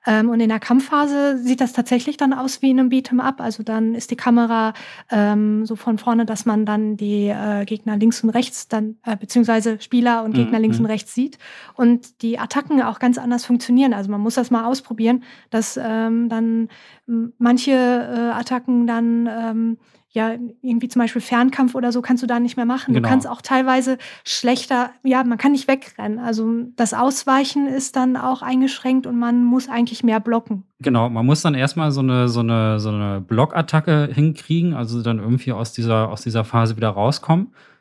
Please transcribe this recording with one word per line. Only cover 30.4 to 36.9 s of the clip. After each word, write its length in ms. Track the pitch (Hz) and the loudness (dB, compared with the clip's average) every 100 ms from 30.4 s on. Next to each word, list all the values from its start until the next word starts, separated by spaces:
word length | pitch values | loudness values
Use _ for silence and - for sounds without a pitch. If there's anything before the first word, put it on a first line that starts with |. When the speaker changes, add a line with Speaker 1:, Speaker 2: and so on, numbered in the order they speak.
| - 202 - - | -2 -8 -10 -6
Speaker 2:
Genau, 300 | 143 120 120 | 0 2 2
man 160 | 117 123 | 2 2
muss 180 | 156 | 4
dann 100 | 165 | 2
erstmal 380 | 135 139 165 151 | 0 -2 0 -2
so 80 | 139 | 0
eine, 300 | 131 127 123 | 2 2 2
so 100 | 120 | 0
eine, 400 | 117 113 110 107 | 0 2 2 0
so 100 | 107 | -2
eine 320 | 104 101 98 | -2 -2 -4
Blockattacke 880 | 92 110 147 170 156 156 160 151 143 | -2 0 2 0 0 0 2 2 2
hinkriegen, 600 | 147 156 156 - 165 170 | 2 0 0 -2 0 0
also 300 | 135 113 120 | -2 -4 -4
dann 160 | 117 113 | -2 -2
irgendwie 320 | 110 127 131 | 0 0 0
aus 220 | 107 117 | -4 -6
dieser, 360 | - 117 110 110 | -4 0 2 0
aus 120 | 107 | -4
dieser 220 | 117 113 110 | -4 -2 0
Phase 320 | 117 113 110 | 2 0 0
wieder 120 | |
rauskommen, 640 | 110 | -2